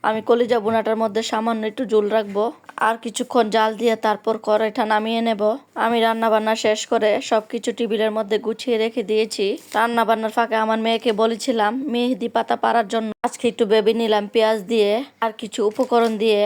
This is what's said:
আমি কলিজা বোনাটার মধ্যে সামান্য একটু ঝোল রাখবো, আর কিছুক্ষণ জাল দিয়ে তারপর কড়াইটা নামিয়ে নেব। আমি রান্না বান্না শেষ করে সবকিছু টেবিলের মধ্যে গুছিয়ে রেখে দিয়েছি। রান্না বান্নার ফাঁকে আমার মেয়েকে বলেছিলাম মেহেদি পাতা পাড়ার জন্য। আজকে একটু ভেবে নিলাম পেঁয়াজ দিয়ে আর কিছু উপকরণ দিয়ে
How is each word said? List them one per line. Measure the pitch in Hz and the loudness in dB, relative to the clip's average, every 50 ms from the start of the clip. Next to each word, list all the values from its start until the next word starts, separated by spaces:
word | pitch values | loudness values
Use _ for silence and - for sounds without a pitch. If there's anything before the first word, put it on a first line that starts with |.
| - 214 | 0 0
আমি | 220 220 214 - | -2 -2 2 2
কলিজা | 233 233 247 220 254 233 202 | 2 2 4 2 0 0 0
বোনাটার | 214 226 226 214 220 220 220 226 | 0 0 0 0 0 0 0 -2
মধ্যে | 220 196 220 226 - | -2 -2 -4 -4 -2
সামান্য | - 220 220 226 233 220 220 220 | -4 -2 -2 -2 -2 -2 -4 -6
একটু | 214 - 262 196 | -4 -6 -4 2
ঝোল | 220 214 208 208 202 | 2 2 2 4 0
রাখবো, | 226 214 202 196 202 214 233 311 - _ - - - - 214 | 0 0 0 -2 -2 -2 -2 -4 -8 _ -18 -6 0 0 0
আর | 226 226 - | 0 0 -6
কিছুক্ষণ | 240 220 - 247 240 - 254 226 220 196 | -10 -6 -6 -8 0 2 2 2 2 2
জাল | 226 220 220 220 202 | 2 2 2 0 0
দিয়ে | 226 240 226 220 - | 0 0 0 2 0
তারপর | 220 214 196 _ 226 220 220 - | 0 0 0 _ -2 -2 -2 0
কড়াইটা | - 214 214 220 220 214 262 226 214 220 | 0 2 2 2 0 0 -2 0 2 2
নামিয়ে | 214 214 226 226 226 233 233 | 0 2 0 -2 0 0 0
নেব। | 226 202 208 214 226 277 - _ _ - 220 | 0 0 0 0 0 -2 -8 _ _ -2 0
আমি | 226 240 233 220 | 0 2 2 2
রান্না | 226 226 226 226 226 214 | 2 2 2 0 2 2
বান্না | 214 214 220 226 220 - | 2 2 0 -2 0 2
শেষ | 220 214 214 - - | 0 0 0 -2 -2
করে | 254 226 202 208 208 - 180 - | -2 0 2 2 0 0 0 0
সবকিছু | 240 220 214 - - 233 - - 208 - | 0 0 0 -2 -8 -6 -4 -6 -4 -2
টেবিলের | 240 214 220 214 214 220 214 220 | -2 -2 0 0 0 0 0 -2
মধ্যে | 220 202 220 214 - | -4 -2 -2 -2 -2
গুছিয়ে | 208 226 - - - 240 220 220 | -4 -6 -6 -4 -2 0 0 0
রেখে | 226 226 262 214 185 | -2 -2 -4 -4 0
দিয়েছি। | 214 214 220 214 - - 208 196 233 330 - - - 208 | 0 0 0 -2 -2 -2 -2 -2 -2 -4 -8 -4 0 0
রান্না | 226 233 240 233 226 202 | 0 2 2 0 2 2
বান্নার | 226 214 220 220 226 | 2 0 0 -4 0
ফাঁকে | - 233 226 226 220 220 | 0 0 0 0 0 0
আমার | 220 220 220 220 | 0 0 0 0
মেয়েকে | 226 226 220 - 247 214 202 | 0 -2 0 0 0 2 2
বলেছিলাম | 226 233 226 208 - - 247 226 208 214 226 262 269 302 240 | 2 0 0 -2 -4 -2 0 0 0 0 0 -2 -4 -4 -2
মেহেদি | 240 240 247 254 190 208 220 - | -2 0 0 -2 -2 -4 -2 -2
পাতা | 226 220 - 240 - - | -2 0 0 -2 0 0
পাড়ার | 226 226 233 226 190 233 | 2 2 2 0 0 -2
জন্য। | 226 220 220 214 _ - 247 | -4 -4 -4 -8 _ -6 -6
আজকে | - - - 233 | -6 -2 -4 -2
একটু | 226 - 233 202 | 0 0 0 4
ভেবে | 214 220 208 208 226 233 | 4 4 4 4 2 2
নিলাম | 233 220 214 208 208 202 - | 2 2 2 0 0 0 2
পেঁয়াজ | 233 220 220 220 220 190 180 | 2 2 4 2 -2 -2 -2
দিয়ে | 233 226 208 202 208 226 277 - _ _ 226 | 0 2 2 2 2 0 -2 -6 _ _ -4
আর | 226 214 - | -4 -4 -6
কিছু | - 208 - - 214 208 | -12 -10 -4 -2 -2 -2
উপকরণ | 214 - 262 254 247 233 233 233 220 208 214 | 0 -2 -2 2 2 2 2 2 0 0 2
দিয়ে | 226 214 202 202 | 2 2 2 2